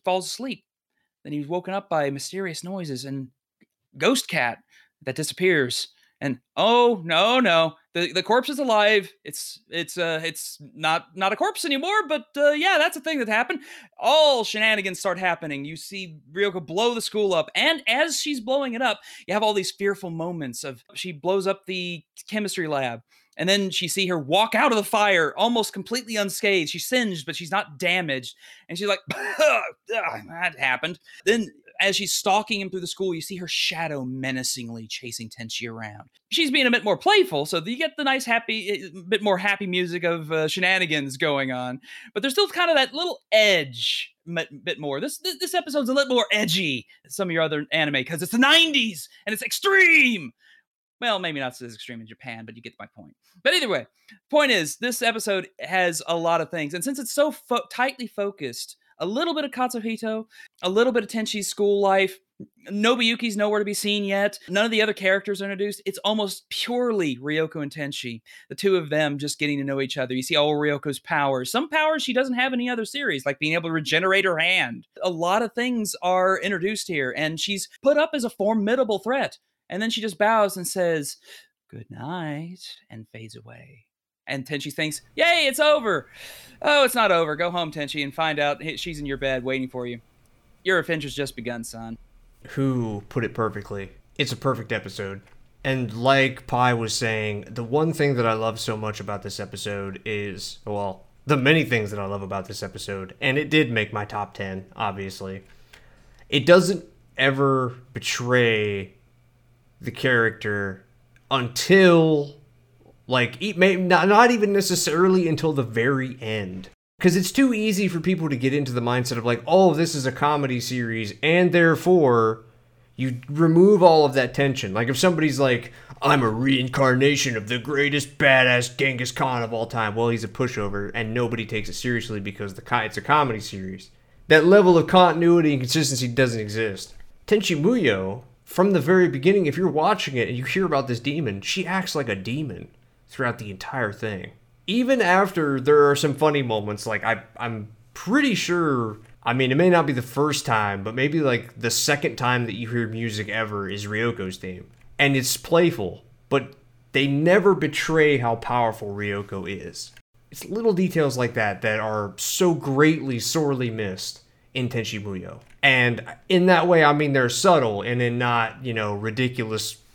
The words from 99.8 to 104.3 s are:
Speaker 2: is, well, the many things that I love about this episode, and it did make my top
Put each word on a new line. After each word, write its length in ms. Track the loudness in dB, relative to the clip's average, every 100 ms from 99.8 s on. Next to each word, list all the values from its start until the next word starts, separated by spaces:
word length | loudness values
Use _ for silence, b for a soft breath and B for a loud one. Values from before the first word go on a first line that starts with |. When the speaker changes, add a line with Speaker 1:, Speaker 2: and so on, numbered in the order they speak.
| -8 -10 -8
Speaker 2:
is, 520 | -6 -6 -10 -12 -12
well, 400 | -8 -4 -4 -6 -16 _ -2
the 100 | 2
many 280 | 4 4
things 260 | 2 -2 -2
that 100 | -6
I 60 | -6
love 160 | -6
about 260 | -6 -8 -8
this 140 | -10
episode, 520 | -12 -12 -10 -10 -10 -4
and 160 | -2 -2
it 140 | 2
did 200 | 2 2
make 220 | 0 -2
my 140 | -4 -6
top 260 | -6 -8